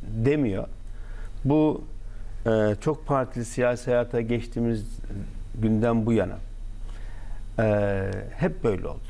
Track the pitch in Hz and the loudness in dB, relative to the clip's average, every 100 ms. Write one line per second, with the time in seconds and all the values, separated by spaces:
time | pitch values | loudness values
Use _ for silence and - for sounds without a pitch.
0 | - 110 117 151 131 98 - - - - | -4 0 2 4 2 0 -4 -8 -10 -10
1 | - - - - 131 151 151 - - - | -8 -8 -8 -4 2 4 4 2 -6 -8
2 | - - - - 117 110 107 101 - 143 | -8 -8 -8 -4 2 4 4 2 0 -2
3 | - 139 127 - 117 - 123 120 - 120 | 0 2 2 -2 -6 2 2 2 2 2
4 | 120 120 117 120 113 - 117 113 104 - | 2 0 2 0 0 0 2 0 -2 -6
5 | - 101 - - - - 110 110 117 117 | -6 -6 -6 -8 -8 0 2 4 4 4
6 | 110 113 92 95 - - - - - - | 4 4 2 -2 -8 -8 -8 -6 -8 -6
7 | - - - - - - 110 104 101 98 | -8 -6 -6 -6 -4 0 4 4 2 2
8 | 98 98 98 - 185 - 233 95 73 71 | 0 -4 -6 0 0 2 0 0 -2 -6